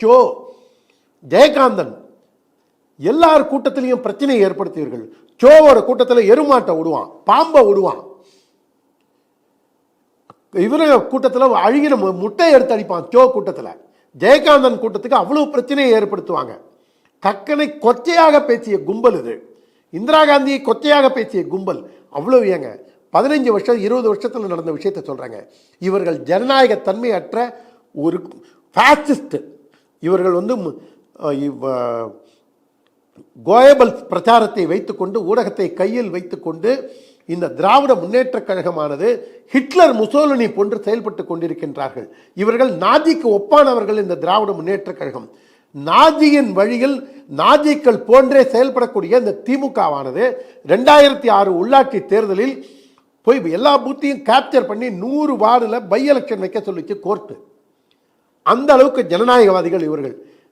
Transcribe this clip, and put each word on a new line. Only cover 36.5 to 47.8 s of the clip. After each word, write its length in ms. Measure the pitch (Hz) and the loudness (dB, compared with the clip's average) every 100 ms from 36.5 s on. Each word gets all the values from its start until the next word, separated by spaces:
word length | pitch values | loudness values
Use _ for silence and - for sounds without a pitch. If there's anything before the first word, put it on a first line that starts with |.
| 160 202 269 - - _ _ - | -6 -4 -4 -8 -20 _ _ -12
இந்த 240 | 170 156 | -8 -8
திராவிட 460 | 123 185 254 277 220 | -2 2 2 2 0
முன்னேற்ற 440 | 170 240 254 247 | 0 -2 -2 -6
கழகமானது 800 | - 185 165 160 151 143 202 240 - - _ | -6 -6 -6 -6 -8 -4 -4 -4 -8 -20 _
ஹிட்லர், 480 | 254 254 359 330 233 | -4 -2 4 4 4
முசோலினி 580 | 214 285 294 269 226 | -2 0 0 0 -2
போன்று 300 | - 202 214 | -2 -4 -4
செயல்பட்டு 400 | 208 226 220 - | -4 -4 -6 -12
கொண்டிருக்கின்றார்கள். 840 | 180 165 170 156 151 139 135 127 104 _ _ | -10 -8 -8 -8 -10 -10 -10 -10 -18 _ _
இவர்கள் 440 | - 214 240 262 170 | -4 -2 0 -2 0
நாஜிக்கு 500 | 185 277 320 330 233 202 | 0 2 2 0 0 -2
ஒப்பானவர்கள். 640 | 202 294 269 240 202 214 | 2 4 4 2 -2 -4
இந்த 140 | 196 170 | -4 -6
திராவிட 360 | 165 202 208 | -2 -2 -2
முன்னேற்ற 420 | 175 165 196 190 | -6 -6 -8 -8
கழகம் 360 | 175 143 - 110 _ _ _ _ 143 143 | -12 -12 -12 -18 _ _ _ _ -14 0
நாஜியின் 640 | 196 311 302 302 285 247 | 4 4 4 4 4 2
வழியில், 760 | 185 208 240 269 262 - - _ 135 | 0 -2 0 -2 -4 -10 -20 _ -2
நாஜிக்கள் 640 | 185 294 294 294 | 2 4 2 0